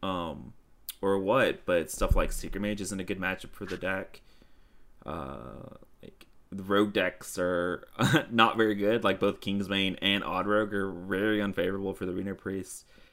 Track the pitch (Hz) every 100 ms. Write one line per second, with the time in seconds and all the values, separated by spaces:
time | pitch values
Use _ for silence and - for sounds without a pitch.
0 | 95 92 85 71 - - _ - - -
1 | 98 98 98 123 104 - - 87 78 -
2 | 95 - 78 - 80 98 104 104 95 98
3 | 92 95 92 92 - - 95 92 90 95
4 | 90 - - - - - - - - -
5 | - 80 67 65 60 - - - - -
6 | - - - - - 98 95 101 104 104
7 | 90 - - - 90 90 87 87 - -
8 | - 147 - 113 113 110 110 101 101 113
9 | 104 95 101 98 - 101 95 98 95 95
10 | 98 98 - 92 95 104 107 101 98 87
11 | 92 92 107 107 101 92 90 98 98 95
12 | 92 90 98 95 - 98 92 - - -
13 | -